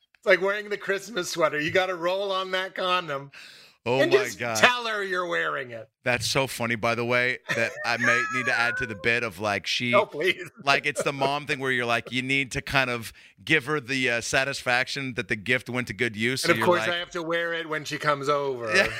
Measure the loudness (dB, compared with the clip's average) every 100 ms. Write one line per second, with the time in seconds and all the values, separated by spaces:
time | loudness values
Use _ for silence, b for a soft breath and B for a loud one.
0 | _ _ 4 4 4 -2 -4 -4 -2 -4
1 | -4 -6 -4 0 0 2 0 2 0 0
2 | -2 -2 0 -2 -2 -2 -4 -2 0 0
3 | 0 -6 -8 -16 B B B B 0 2
4 | 6 4 4 -4 -2 4 4 4 -2 -4
5 | -2 -2 -2 -2 -2 -4 -6 -12 -16 _
6 | -2 0 0 0 0 0 -2 0 0 0
7 | 2 2 2 0 -4 -2 -2 -2 -2 0
8 | 2 2 2 -2 0 2 0 0 -4 -2
9 | 0 0 0 -2 -2 0 -2 -2 2 4
10 | 2 0 -2 -2 -6 -6 2 2 2 -2
11 | -2 0 0 -2 -4 -4 0 0 2 0
12 | -2 -4 0 0 0 -4 -2 0 2 -2
13 | -6 -14 B B 0 0 2 -4 -2 0
14 | 2 0 0 0 0 -2 0 2 2 -4
15 | -6 -4 -4 -4 0 0 0 -4 -4 -2
16 | -2 0 -2 0 2 4 4 2 2 -2
17 | -6 -8 -4 -2 -2 -4 -4 -6 -6 -4
18 | 0 0 2 0 0 -4 0 2 2 0